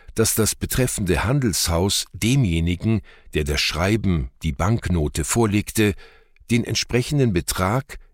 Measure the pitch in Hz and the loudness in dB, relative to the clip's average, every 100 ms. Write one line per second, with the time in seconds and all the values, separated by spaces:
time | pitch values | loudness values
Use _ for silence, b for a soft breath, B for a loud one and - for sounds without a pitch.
0 | B - 110 - 104 - - - 127 - | B 0 0 2 0 -2 -4 0 0 0
1 | 92 78 90 143 120 85 - 82 98 - | 0 0 2 2 0 0 0 0 0 0
2 | - 87 107 139 107 82 82 87 110 110 | -4 -4 0 2 2 2 0 0 0 -2
3 | b b b 80 73 71 - 73 95 110 | b b b -4 -2 -2 -2 -2 0 2
4 | 98 85 64 - 80 69 90 113 - 87 | 2 0 -2 -6 -6 -2 0 0 0 0
5 | 73 - 76 117 113 104 - - 104 - | 0 -2 -2 2 2 2 0 0 0 0
6 | b b b b - 117 - 117 - 120 | b b b b -2 0 0 -4 -2 -2
7 | - 147 127 85 - - 92 123 - - | 0 2 2 2 -2 -2 0 0 -4 -12
8 | - | -20